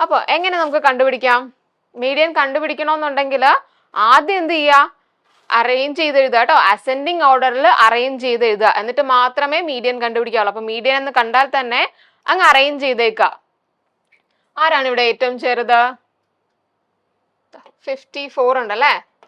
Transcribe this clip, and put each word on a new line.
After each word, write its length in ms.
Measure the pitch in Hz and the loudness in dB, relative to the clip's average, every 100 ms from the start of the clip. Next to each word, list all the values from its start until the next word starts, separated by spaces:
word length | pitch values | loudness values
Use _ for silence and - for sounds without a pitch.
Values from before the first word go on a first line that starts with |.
അപ്പൊ 160 | 320 294 - | 0 0 0
എങ്ങനെ 300 | 302 370 359 | -2 -2 -2
നമുക്ക് 200 | 311 294 277 | -2 0 0
കണ്ടുപിടിക്കാം? 680 | 254 262 254 254 247 254 _ _ _ _ | 2 0 0 0 0 -2 _ _ _ _
മീഡിയൻ 380 | - 254 277 320 | -8 -4 0 0
കണ്ടുപിടിക്കണമെന്നുണ്ടെങ്കിൽ 1120 | 320 277 277 302 294 302 311 302 269 277 262 262 381 - _ _ | 0 -2 -2 -4 -6 -4 -4 -4 -4 -2 0 2 2 -2 _ _
ആദ്യം 420 | - 220 269 302 381 | -2 4 4 2 -2
എന്ത് 180 | 320 | -2
ചെയ്യുക? 400 | 330 294 285 285 - _ _ _ _ - | -2 2 4 2 -4 _ _ _ _ -4
അറേഞ്ച് 500 | 233 233 254 277 285 | -2 0 -2 -2 -4
ചെയ്ത് 180 | 311 277 | -2 0
എഴുതുക 200 | 269 233 | 2 2
കേട്ടോ. 160 | 240 | 2
അസെൻഡിങ് 680 | 311 - - - 262 285 349 | 4 4 0 -2 -6 -4 0
ഓർഡറിൽ 440 | 294 262 254 247 311 | 2 2 2 2 2
അറേഞ്ച് 560 | - 226 233 254 269 | 4 4 2 -2 -4
ചെയ്ത് 220 | 254 233 | -4 0
എഴുതുക. 220 | 226 208 214 | 0 2 0
എന്നിട്ട് 340 | 180 214 247 | 0 -2 -2
മാത്രമേ 600 | 269 254 247 247 277 302 | 0 2 0 0 -2 -2
മീഡിയൻ 420 | 339 254 233 247 | -4 -6 -6 -4
കണ്ടുപിടിക്കാവുള്ളൂ. 480 | 233 233 233 220 202 | -4 -4 -4 -2 -2
അപ്പൊ 100 | 202 | -4
മീഡിയൻ 360 | 220 226 233 269 | -8 -6 -2 -2
എന്ന് 160 | 277 254 | -2 -2
കണ്ടാൽ 320 | 226 240 269 269 | 0 0 0 -2
തന്നെ 340 | 247 247 359 _ _ _ - | -4 -4 -4 _ _ _ -4
അങ്ങ് 180 | 359 | 2
അറേഞ്ച് 400 | 339 277 277 285 | 4 4 2 0
ചെയ്തേക്കുക. 560 | 269 233 233 220 190 - _ _ _ _ _ _ _ _ _ _ _ - | -4 -2 -2 0 -2 -4 _ _ _ _ _ _ _ _ _ _ _ -2
ആരാണ് 300 | 320 302 262 | 0 0 -2
ഇവിടെ 140 | 247 | 0
ഏറ്റവും 360 | 240 226 247 247 | 0 0 -4 -4
ചെറുത്? 560 | 254 240 240 240 240 262 _ _ _ _ _ _ _ _ _ _ _ _ _ _ _ - _ _ - | -4 -2 2 2 2 -2 _ _ _ _ _ _ _ _ _ _ _ _ _ _ _ -20 _ _ -12
ഫിഫ്റ്റി 420 | 269 _ 285 285 | -12 _ -14 -10
ഫോർ 300 | - 247 262 | -2 0 0
ഉണ്ടല്ലേ? 440 | 226 208 285 226 - _ | -2 0 0 0 -6 _